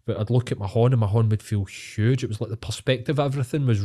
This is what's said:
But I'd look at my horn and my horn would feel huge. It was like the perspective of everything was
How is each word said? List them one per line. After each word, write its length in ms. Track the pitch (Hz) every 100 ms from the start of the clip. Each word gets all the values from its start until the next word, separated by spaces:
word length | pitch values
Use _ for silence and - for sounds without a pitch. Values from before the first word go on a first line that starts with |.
But 160 | - 95
I'd 100 | 107
look 220 | 120 117
at 60 | 113
my 80 | 95
horn 240 | 117 120
and 80 | 131
my 60 | 104
horn 200 | 110 113
would 120 | 107
feel 220 | - 104
huge. 580 | 98 - - - 107 131
It 60 | 117
was 120 | 107
like 100 | -
the 60 | 113
perspective 640 | - - - 131 117 143
of 80 | 143
everything 400 | 143 123 156 131
was 140 | 107